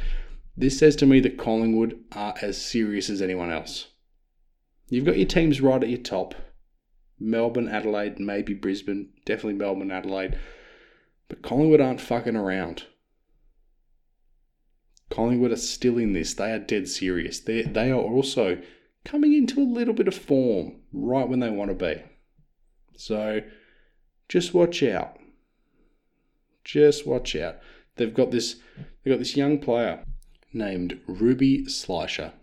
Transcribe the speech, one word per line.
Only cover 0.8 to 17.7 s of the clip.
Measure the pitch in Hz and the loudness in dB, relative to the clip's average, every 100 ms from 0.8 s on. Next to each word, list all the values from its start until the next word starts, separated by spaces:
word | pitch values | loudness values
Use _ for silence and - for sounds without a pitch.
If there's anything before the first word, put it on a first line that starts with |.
| 151 147 | 6 8
to | 139 | 8
me | 135 | 8
that | 127 - | 6 0
Collingwood | - 113 113 110 113 - - | -2 0 2 2 2 -2 -14
are | - 104 107 | -10 -8 -6
as | 104 95 | -6 -6
serious | - 117 107 101 92 | -4 -2 -2 -2 -4
as | 98 | -4
anyone | 95 90 87 | -4 -4 -4
else. | 80 78 - - _ _ _ _ _ _ _ _ _ - | -6 -8 -14 -16 _ _ _ _ _ _ _ _ _ -6
You've | 123 | -2
got | 147 190 | 0 2
your | 185 | 2
teams | 180 165 135 | 2 2 4
right | 135 131 | 4 2
at | 117 | 0
your | 123 | -4
top. | - 95 85 - - - _ _ _ _ _ - | -4 -4 -4 -8 -16 -16 _ _ _ _ _ -10
Melbourne, | 110 113 117 123 113 | -2 0 0 0 -2
Adelaide, | 107 107 104 104 98 | -2 -2 -2 -4 -6
maybe | 98 101 101 | -6 -4 -4
Brisbane, | 98 101 98 - 101 101 _ | -4 -4 -4 -4 -6 -8 _
definitely | - 107 110 101 | -6 -4 -4 -4
Melbourne, | 101 95 98 | -2 -4 -4
Adelaide. | 95 95 95 95 - - - - - _ _ _ _ - | -6 -6 -4 -4 -6 -8 -16 -20 -20 _ _ _ _ -18
But | - | -16
Collingwood | - 120 156 151 | -6 2 6 6
aren't | 131 120 | 6 0
fucking | - 117 117 | -4 -4 -2
around. | 113 95 95 85 85 - _ _ _ _ _ _ _ _ _ _ _ _ _ _ _ _ _ _ _ _ _ - | -2 -2 -2 -4 -10 -16 _ _ _ _ _ _ _ _ _ _ _ _ _ _ _ _ _ _ _ _ _ -12
Collingwood | - 117 123 123 | -2 0 2 2
are | 113 | 0
still | - - 123 120 | -4 0 0 2
in | 110 | 0
this. | 92 78 | 0 -2
They | - 101 | -4 -4
are | 110 | -4
dead | 98 107 92 | -2 -4 -2
serious. | - 92 90 82 - | -4 -2 -2 -4 -8
They, | - 113 | -4 -2
they | - | -2